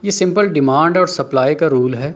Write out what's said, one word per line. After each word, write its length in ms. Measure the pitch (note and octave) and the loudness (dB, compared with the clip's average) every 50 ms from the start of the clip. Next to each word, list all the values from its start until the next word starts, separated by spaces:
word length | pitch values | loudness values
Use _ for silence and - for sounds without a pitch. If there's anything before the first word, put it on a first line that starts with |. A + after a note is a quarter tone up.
| - | -4
ये 60 | G3+ | -4
सिंपल 380 | F#3+ - F#3+ F#3 E3+ G3+ G#3 G3+ | -2 0 0 0 2 0 0 0
डिमांड 500 | E3 D3+ C#3 C3+ C3 C#3 D#3+ E3 F3 F#3 | 0 0 2 2 2 2 2 2 2 2
और 100 | F#3 E3+ | 0 0
सप्लाई 460 | F3+ - C#3 - - C3 B2+ C3+ D3+ | -2 -6 -8 -2 0 0 2 2 0
का 120 | D#3 E3+ | 0 0
रूल 280 | D#3+ C#3 B2+ B2 B2+ B2+ | 0 2 0 0 0 -2
है। 200 | A#2 B2+ D3 E3 | -4 -6 -8 -10